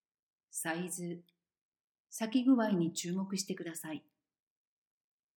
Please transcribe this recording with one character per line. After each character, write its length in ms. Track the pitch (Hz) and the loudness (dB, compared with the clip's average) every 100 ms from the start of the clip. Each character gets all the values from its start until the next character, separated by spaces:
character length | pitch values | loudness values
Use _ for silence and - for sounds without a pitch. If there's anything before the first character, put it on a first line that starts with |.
| _ _ _ _ _ | _ _ _ _ _
サ 240 | - 165 | -6 -4
イ 160 | 165 180 | -2 -4
ズ、 320 | - 175 170 - _ _ _ _ _ _ _ _ | -6 -6 -8 -12 _ _ _ _ _ _ _ _
咲 320 | - 220 254 | -8 0 2
き 20 | |
具 160 | 247 247 | 6 6
合 100 | 214 | 6
に 220 | 190 165 | 4 2
注 200 | - 175 | 0 -4
目 240 | 185 196 190 | -4 -2 -4
し 80 | |
て 100 | - | -4
く 80 | 180 | -6
だ 140 | 170 165 | -6 -10
さ 160 | 165 | -10
い。 100 | 156 _ _ _ _ _ _ _ _ _ _ _ _ _ | -10 _ _ _ _ _ _ _ _ _ _ _ _ _